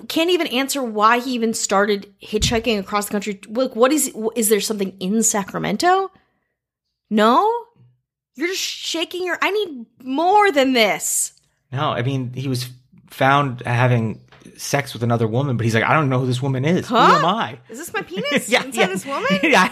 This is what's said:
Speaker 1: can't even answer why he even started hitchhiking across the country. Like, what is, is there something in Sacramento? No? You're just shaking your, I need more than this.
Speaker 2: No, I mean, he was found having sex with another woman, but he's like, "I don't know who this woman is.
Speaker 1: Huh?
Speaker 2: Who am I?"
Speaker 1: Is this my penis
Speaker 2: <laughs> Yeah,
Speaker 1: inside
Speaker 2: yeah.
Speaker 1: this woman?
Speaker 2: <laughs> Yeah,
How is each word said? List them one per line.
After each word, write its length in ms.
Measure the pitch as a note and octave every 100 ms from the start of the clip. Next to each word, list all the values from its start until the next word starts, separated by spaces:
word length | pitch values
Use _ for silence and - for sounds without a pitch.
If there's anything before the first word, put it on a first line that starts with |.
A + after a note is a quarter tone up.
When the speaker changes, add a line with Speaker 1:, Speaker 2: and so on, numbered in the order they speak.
| A3+
Speaker 1:
can't 220 | D4+ E4+
even 160 | F4+ D#4
answer 360 | B3 C4+ C#4
why 360 | B3 G#3 G#3+ A#3+
he 120 | B3+
even 240 | B3 A3+
started 580 | A3 - G3 G3+ G3+ - _
hitchhiking 560 | - G#3+ - A3+ A#3+ G#3
across 280 | F#3+ G#3 G3+
the 40 |
country. 280 | G#3 G#3 G3 -
Like, 280 | A3 C4
what 160 | A3 C4
is, 220 | D4+ B3+ - A3
is 140 | B3 G#3
there 120 | G#3
something 340 | G3 G#3 F#3+ F#3+
in 240 | F#3 A3
Sacramento? 880 | A3 G#3+ F#3+ F3 D#3+ G#3 F4 F#4+ F#4+ _ _ _ _ _ _ _ _ _ -
No? 420 | G#3+ A3 C#4 G#4 A#4 A4 _ _ _ _ _ _
You're 120 | - E4+
just 120 | F#4+
shaking 640 | - - - E4 E4+ F4+
your, 120 | F4+ E4
I 100 | D#4
need 340 | G#4 F#4+ C4 A3+ -
more 480 | B3+ C4+ F4 G#4 G4+
than 220 | C#4+ C4
this. 600 | B3+ G#3 D3+ - - - _ _ _ _
Speaker 2:
No, 180 | C3 D3
I 120 | F#2
mean, 300 | A#2+ C3+ B2
he 140 | B2 C3+
was 220 | B2 - - _ _ -
found 520 | - C3+ C#3+ C#3 A#2+
having 600 | - A#2+ B2+ A#2+ A2 F#2 _ - - -
sex 360 | - C#3+ C3+
with 100 | A2
another 240 | A#2 A#2 A2
woman, 280 | A#2 C#3+
but 80 | A#2
he's 80 | A2+
like, 80 | A2+
"I 100 | G#2+
don't 160 | D3 C#3
know 100 | B2+
who 60 | C3
this 140 | B2
woman 240 | C3+ C3
is. 220 | C#3+ F3 -
Speaker 1:
Huh? 180 | A#3 D#4
Speaker 2:
Who 60 | C#5+
am 80 |
I?" 340 | F3 A3 E3+ C#3+ -
Speaker 1:
Is 80 | A#3
this 160 | E4+
my 80 | G#4
penis 480 | - F#4 C#5 C#5+ -
Speaker 2:
<laughs> 0 |
Yeah, 140 | A#3+
Speaker 1:
inside 160 | C4+ A3+
Speaker 2:
yeah. 60 | -
Speaker 1:
this 180 | F#4+
woman? 220 | C#4 C#4 A#4+
Speaker 2:
<laughs> 80 | C#5+
Yeah, 260 | E4 A3 B3